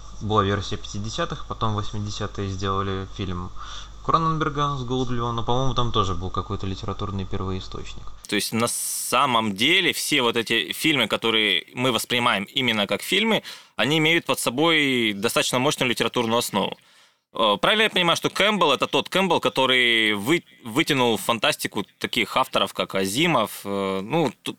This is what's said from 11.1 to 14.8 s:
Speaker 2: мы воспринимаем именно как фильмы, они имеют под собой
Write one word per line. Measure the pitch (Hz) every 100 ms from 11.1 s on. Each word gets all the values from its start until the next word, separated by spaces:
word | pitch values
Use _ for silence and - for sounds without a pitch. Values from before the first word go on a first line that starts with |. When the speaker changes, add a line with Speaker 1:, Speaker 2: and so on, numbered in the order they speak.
| 107 113 110 104 92 -
Speaker 2:
мы | - 131
воспринимаем | 110 - 120 120 104
именно | 98 139 127 110 101
как | 98
фильмы, | - 190 220 196 - - - -
они | 117 156
имеют | 156 170 -
под | 131
собой | 139 123 165 160